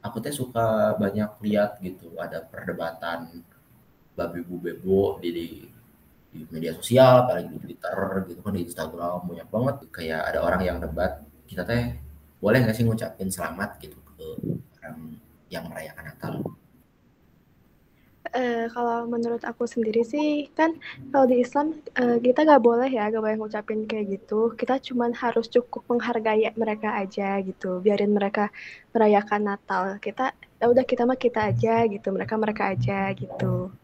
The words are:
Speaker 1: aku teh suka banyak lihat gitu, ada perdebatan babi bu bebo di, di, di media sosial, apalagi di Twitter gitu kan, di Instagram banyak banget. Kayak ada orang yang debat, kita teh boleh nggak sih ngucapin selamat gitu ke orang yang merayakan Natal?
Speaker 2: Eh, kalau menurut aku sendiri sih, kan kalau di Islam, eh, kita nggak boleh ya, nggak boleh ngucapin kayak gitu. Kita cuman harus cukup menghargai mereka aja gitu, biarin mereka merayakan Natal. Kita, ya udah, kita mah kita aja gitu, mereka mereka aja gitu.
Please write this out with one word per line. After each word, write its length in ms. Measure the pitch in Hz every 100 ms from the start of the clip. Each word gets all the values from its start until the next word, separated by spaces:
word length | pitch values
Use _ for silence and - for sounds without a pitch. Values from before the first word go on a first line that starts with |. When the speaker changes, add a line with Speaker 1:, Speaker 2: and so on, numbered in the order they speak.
Speaker 1:
aku 160 | 107 110
teh 80 | 131
suka 640 | 143 127 117 113 110 104 98
banyak 320 | 101 104 104 -
lihat 320 | 104 104 101 -
gitu, 320 | 92 - 85 82
ada 240 | 82 82
perdebatan 1040 | - 87 90 82 82 82 85 82 82 85 - _ _ _ _ _ _ -
babi 240 | 85 87
bu 160 | 85 87
bebo 640 | 85 - 92 95 101 -
di, 80 | 87
di, 200 | 85 85 - - - _ _ _ _ _
di 80 | 82 78
media 240 | 80 80
sosial, 560 | - - 120 131 127 -
apalagi 240 | 87 -
di 80 | -
Twitter 640 | - - 87 92 95 95 95
gitu 80 | 87
kan, 160 | 104 95
di 80 |
Instagram 640 | 85 - 78 85 87 90 87
banyak 200 | 82 80
banget. 240 | 110 131 - -
Kayak 280 | - 80 80
ada 160 | - 80
orang 220 | 82 92
yang 140 | 92 87
debat, 400 | 76 78 92 - - -
kita 240 | - 92 90
teh 320 | 120 120 123 - - - _
boleh 240 | 98 123
nggak 80 | 117
sih 160 | 113 117
ngucapin 400 | 107 - - 95
selamat 480 | 92 80 85 - -
gitu 160 | - - - -
ke 80 | - - - - - _
orang 400 | 80 80 78 - _ _ _
yang 160 | 85 82
merayakan 400 | 80 78 - 80
Natal? 260 | - - - - - _ _ _ _ _ _ _ _ _ _ _ _ _ _ _ _ -
Speaker 2:
Eh, 400 | 240 247 233 233
kalau 400 | 240 240 233 233
menurut 320 | 233 233 233
aku 240 | - 233 240
sendiri 400 | - 220 220 233
sih, 400 | 294 302 294 285
kan 240 | - 320 320 - - -
kalau 160 | 277 262
di 160 | 247
Islam, 320 | 240 285 302 311 - -
eh, 160 | 247 240
kita 240 | 240 254 311
nggak 160 | 285
boleh 240 | 233 233 262
ya, 240 | 262 208
nggak 140 | 226 220
boleh 100 | 220
ngucapin 480 | 214 214 208 214 214
kayak 160 | 220 202
gitu. 480 | 196 - 208 226
Kita 240 | 226 240 262
cuman 320 | - 247 240 233
harus 320 | 247 233 233
cukup 320 | 240 240 - -
menghargai 560 | 240 226 233 220 214 220
mereka 400 | 220 226 214 214
aja 480 | 220 196 202 196 196
gitu, 400 | 190 - 190 180
biarin 320 | 196 202 208
mereka 400 | 208 196 208 208 - - - _
merayakan 560 | 226 214 202 208 208 208
Natal. 480 | 202 _ 190 190 202
Kita, 320 | - 214 262 - - _
ya 80 | 233
udah, 160 | 247 254
kita 240 | 247 240
mah 80 | 254
kita 320 | 240 226 214
aja 320 | 202 220 226 233
gitu, 180 | 202 -
mereka 240 | 190 190 220
mereka 320 | 214 214 202
aja 400 | 190 - 196 196 190
gitu. 560 | - - 123 120 - -